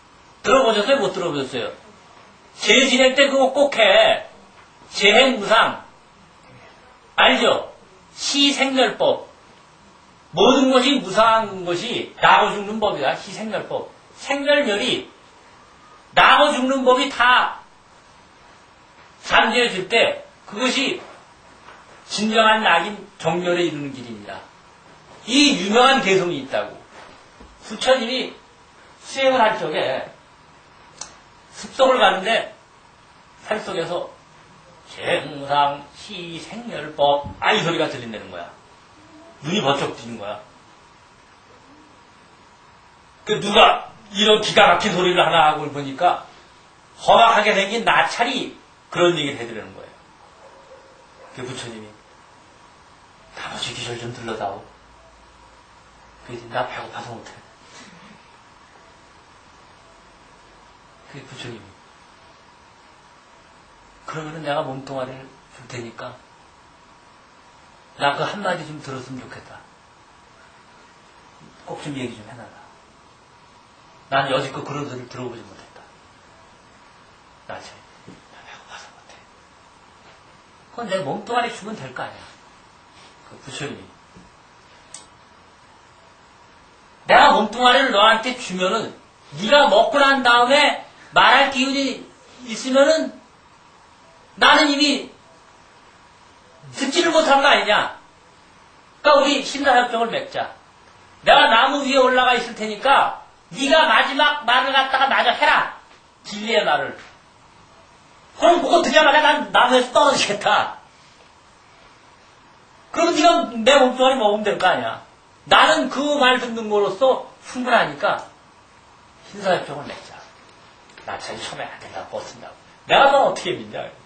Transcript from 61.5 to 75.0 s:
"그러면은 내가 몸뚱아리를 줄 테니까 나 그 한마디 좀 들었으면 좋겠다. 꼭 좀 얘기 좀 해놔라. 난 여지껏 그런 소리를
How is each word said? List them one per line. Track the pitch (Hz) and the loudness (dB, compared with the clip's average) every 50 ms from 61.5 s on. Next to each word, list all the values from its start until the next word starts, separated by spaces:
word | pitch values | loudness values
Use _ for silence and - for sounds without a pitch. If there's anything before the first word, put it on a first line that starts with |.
| 117 101 98 - - _ _ _ _ _ _ _ - _ - - - _ _ _ - _ _ _ _ _ _ - _ _ _ - - _ _ _ _ - _ _ _ _ _ _ _ _ - - _ _ - | -16 -18 -18 -20 -20 _ _ _ _ _ _ _ -20 _ -20 -20 -20 _ _ _ -20 _ _ _ _ _ _ -20 _ _ _ -20 -20 _ _ _ _ -20 _ _ _ _ _ _ _ _ -20 -20 _ _ -16
"그러면은 | - - 160 156 151 156 160 | -14 -12 -12 -12 -12 -12 -10
내가 | 147 143 143 156 | -6 -6 -4 -4
몸뚱아리를 | 151 139 131 139 - - 139 131 127 127 131 131 - - - - - _ - | -4 -6 -8 -12 -12 -10 -10 -10 -10 -10 -12 -16 -20 -20 -20 -20 -20 _ -20
줄 | - 123 120 | -20 -20 -16
테니까 | 127 120 117 113 110 - 127 123 120 - _ _ _ _ _ _ _ _ _ _ _ _ _ _ _ _ _ _ _ _ _ _ _ _ _ - - - - - - _ _ _ - - | -14 -14 -14 -14 -14 -16 -16 -16 -16 -20 _ _ _ _ _ _ _ _ _ _ _ _ _ _ _ _ _ _ _ _ _ _ _ _ _ -20 -20 -20 -20 -20 -20 _ _ _ -8 -4
나 | 131 143 - | -2 -2 -2
그 | 151 | -2
한마디 | 151 143 170 208 202 185 175 160 151 | -6 -8 -8 -6 -6 -6 -6 -6 -8
좀 | 147 151 143 | -12 -16 -16
들었으면 | - 139 135 127 127 - 131 123 | -14 -14 -14 -14 -14 -14 -16 -16
좋겠다. | 110 - - 117 - - - - - - _ _ _ _ _ _ _ _ _ _ _ _ _ _ - - _ - _ _ - - - - _ _ _ _ _ - - - - - - - - - - | -16 -18 -18 -20 -20 -20 -20 -20 -20 -20 _ _ _ _ _ _ _ _ _ _ _ _ _ _ -20 -20 _ -20 _ _ -20 -20 -20 -20 _ _ _ _ _ -20 -20 -20 -20 -20 -20 -20 -20 -20 -20
꼭 | - 127 - | -18 -16 -14
좀 | - 156 143 | -12 -12 -10
얘기 | 131 123 113 110 | -10 -10 -10 -12
좀 | 107 104 - | -14 -18 -20
해놔라. | - - 110 - - - - - - _ _ _ _ _ _ _ _ _ _ _ _ _ _ _ _ _ _ _ _ _ _ _ - - - - | -20 -20 -20 -20 -20 -20 -20 -20 -20 _ _ _ _ _ _ _ _ _ _ _ _ _ _ _ _ _ _ _ _ _ _ _ -20 -20 -8 -4
난 | 135 139 135 131 | -2 -2 -2 -2
여지껏 | 127 143 139 - - 147 - | -2 -4 -4 -6 -10 -12 -12
그런 | - 139 147 143 123 | -10 -10 -10 -10 -10
소리를 | 127 123 | -12 -14